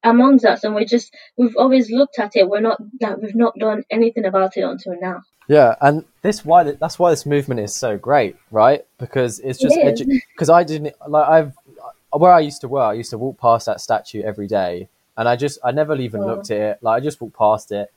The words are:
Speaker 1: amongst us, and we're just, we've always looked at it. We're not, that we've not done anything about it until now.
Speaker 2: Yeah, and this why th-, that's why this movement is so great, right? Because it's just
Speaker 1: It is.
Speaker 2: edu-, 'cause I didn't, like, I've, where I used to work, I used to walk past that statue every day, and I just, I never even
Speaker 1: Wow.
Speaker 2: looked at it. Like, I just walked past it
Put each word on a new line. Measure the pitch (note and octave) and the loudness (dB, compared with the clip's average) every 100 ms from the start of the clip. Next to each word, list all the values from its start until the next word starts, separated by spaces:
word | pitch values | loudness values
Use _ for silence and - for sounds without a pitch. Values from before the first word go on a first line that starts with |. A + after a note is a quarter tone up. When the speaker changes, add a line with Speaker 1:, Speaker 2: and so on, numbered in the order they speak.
Speaker 1:
amongst | A#3 A#3 C4 C4+ A3 | 4 4 6 6 4
us, | - | 0
and | G#3+ G#3 | -4 -4
we're | A3 A#3+ | 0 -2
just, | - _ - - | -4 _ -20 -2
we've | B3 A3 | -2 2
always | C4 C4 A3 A#3 | 2 2 2 0
looked | C#4 - | 0 0
at | A3 G#3+ | -4 0
it. | F#3+ | 0
We're | G#3 A3+ | 0 -2
not, | A3+ G#3+ C4 | -4 -8 -8
that | G#3+ - | -8 -6
we've | G#3+ A3 A#3 | -6 0 0
not | - G#3+ | 0 -4
done | G#3+ - A3+ | -4 -6 0
anything | A#3 A3+ G3 | 0 0 -2
about | G3 F#3+ F#3 | 0 -2 -2
it | |
until | F#3 F#3 F#3+ F3 F3+ | -6 -6 -12 -10 -8
now. | F3+ _ _ _ | -10 _ _ _
Speaker 2:
Yeah, | D3+ B2 - | 6 6 4
and | C#3 D3+ D#3 _ | 2 0 -6 _
this | F#3 G#3 D3+ | -4 -4 2
why | E3+ | 4
th-, | D#3 C#3 | 4 -2
that's | D#3+ - | -6 0
why | F3 | 0
this | D3+ C#3+ | 2 0
movement | D3 C#3 B2 | -2 -2 -4
is | G#2 - | -6 -6
so | B2+ G#2 A#2+ | -4 -4 0
great, | C#3+ A2 - _ | 0 0 -6 _
right? | G#2+ A2+ D3 - _ | 4 4 4 -4 _
Because | B2 C3+ B2 - | -6 -2 -4 -4
it's | C3 C3 | -10 -4
just | C4 D#4+ | -2 2
Speaker 1:
It | - | 0
is. | A#3 | 0
Speaker 2:
edu-, | B3+ C4+ - - | -2 -4 -4 -6
'cause | D3 | 2
I | E3+ E3 | 2 2
didn't, | D#3 D3 - D3+ | -6 -8 -12 -4
like, | D3+ C#3+ D#3+ | 0 4 2
I've, | D3 - _ - - - _ | 2 -10 _ -20 -20 -20 _
where | D3 F3 | 0 6
I | F3 | 6
used | D3+ C#3+ | 4 -6
to | B2+ | -6
work, | C#3 A#2 | -2 -2
I | |
used | A2 A2+ | -2 -8
to | A2 | -8
walk | B2+ - | -8 -2
past | A#2+ A2+ A2 | 0 0 0
that | F#2 | -8
statue | - A2 - G#2+ | -4 -4 -4 -10
every | G#2 G2+ G2+ | -8 -8 -4
day, | G#2 F#2 F2+ F#2+ _ _ - | -2 -2 -6 -12 _ _ -4
and | A2+ | -2
I | A#2+ | -2
just, | C#3+ C#3+ | -4 -6
I | B2 | -6
never | C3+ D3+ D3+ | -2 -2 -4
even | B2 G#2 | -6 -6
Speaker 1:
Wow. | G2+ | -6
Speaker 2:
looked | A2+ G2+ | -8 -6
at | G#2+ | -4
it. | G#2+ G2+ | -4 -4
Like, | A2+ A2+ | -4 -2
I | |
just | C#3+ D3 | -4 -10
walked | A2+ _ | -16 _
past | G#2+ G#2+ - | 0 0 -4
it | G#2 G2+ | -8 -10